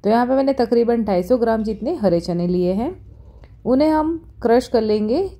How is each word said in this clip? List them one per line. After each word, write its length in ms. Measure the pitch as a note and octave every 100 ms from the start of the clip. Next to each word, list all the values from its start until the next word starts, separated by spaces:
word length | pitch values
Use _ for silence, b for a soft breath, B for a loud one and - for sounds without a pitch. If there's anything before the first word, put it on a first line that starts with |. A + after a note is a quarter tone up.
तो 60 | G3
यहाँ 180 | A#3 B3
पे 80 | C4+
मैंने 180 | C4+ C4+
तकरीबन 480 | A#3+ A#3 A#3 A#3
ढाई 200 | A3 F3+
सौ 140 | F3+ B3
ग्राम 260 | A3+ A3+
जितने 320 | A3 G#3+ A#3 E4+
हरे 240 | G3+ E3+
चने 260 | E3+ F3 F3
लिए 260 | F3+ F3+
हैं, 220 | F#3 C4 F#4 - b b b b b -
उन्हें 240 | C4 D#4
हम 280 | D#4 D#4 E4 - -
क्रश 260 | A#3 A#3+ B3
कर 140 | A#3+
लेंगे। 440 | A3 G#3+ G#3+ C4+ G4 -